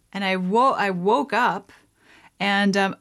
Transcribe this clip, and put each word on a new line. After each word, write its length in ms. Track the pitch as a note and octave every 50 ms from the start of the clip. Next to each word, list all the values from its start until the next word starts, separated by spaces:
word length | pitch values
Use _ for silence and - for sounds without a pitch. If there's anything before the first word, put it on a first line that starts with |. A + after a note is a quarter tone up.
| _ _
And 120 | - G3 G3+
I 120 | F#3+ F#3+
wo-, 380 | F#3+ F#3 F3+ G3 A#3 B3+ C4+ -
I 160 | - G3+ G3
woke 440 | F#3 F3 F3 G3 A3+ C#4 C#4 - G#3+
up, 380 | G#3+ B3 A3 - G3 - - - - _ _ _ _ _ _ - - - - _ _
and, 380 | F#3+ G3+ G3+ G3 G3+ G3 F#3 G3
um, 180 | F#3+ G3 - -